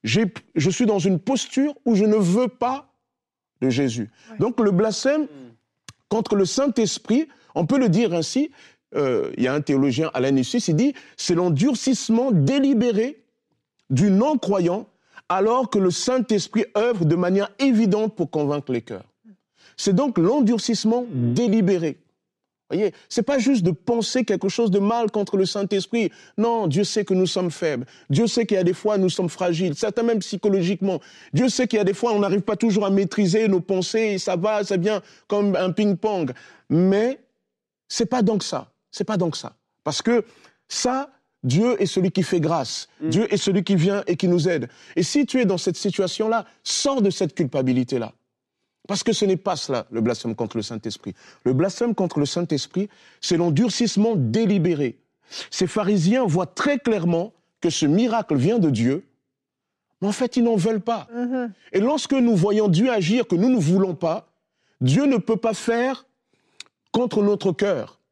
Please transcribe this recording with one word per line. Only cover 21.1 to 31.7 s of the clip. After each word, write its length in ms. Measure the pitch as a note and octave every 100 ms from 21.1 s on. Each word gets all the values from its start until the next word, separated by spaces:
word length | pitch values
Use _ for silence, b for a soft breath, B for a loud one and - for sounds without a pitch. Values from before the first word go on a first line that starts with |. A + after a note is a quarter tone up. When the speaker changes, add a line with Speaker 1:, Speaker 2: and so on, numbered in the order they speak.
Speaker 1:
délibéré. 840 | C#3 A#2+ B2 A#3+ A3 F3+ F#3 D#3+ - _ _ _ _ _ _ _
Voyez, 240 | F3 G#3 b b
c'est 160 | -
pas 140 | A3 C#4
juste 260 | A#3 C4
de 80 | F3
penser 520 | D#3 - A#3 G#3+ B3+
quelque 240 | A#3 F#3+ F#3+
chose 220 | - A#3
de 80 | F#3+
mal 320 | G3 A#3 A3
contre 260 | G#3 G3 G3
le 80 |
Saint-Esprit. 680 | F#3+ G#3 G3 G3 - A#3 G3+ B B -
Non, 300 | A3+ A#3 F#3
Dieu 160 | C#3+
sait 200 | G3+ A3
que 100 | G3+
nous 120 | F#3 F#3
sommes 240 | F#3+ F3+
faibles. 340 | - E3 C3 B2 B B
Dieu 180 | C#3 A#3
sait 180 | - A3
qu'il 100 | G3
y 40 |
a 40 |
des 100 | F3
fois, 220 | F3+ G#3+ G#3
nous 120 | F#3
sommes 200 | - F3+
fragiles. 460 | - F3+ E3 F#3
Certains 300 | D3 G#3+ G#3+
même 160 | A#3 A3+
psychologiquement. 800 | - G3 G#3 G3 F3 G3 G3 F3 B B B
Dieu 160 | C#3+ B3
sait 180 | -
qu'il 120 | A#3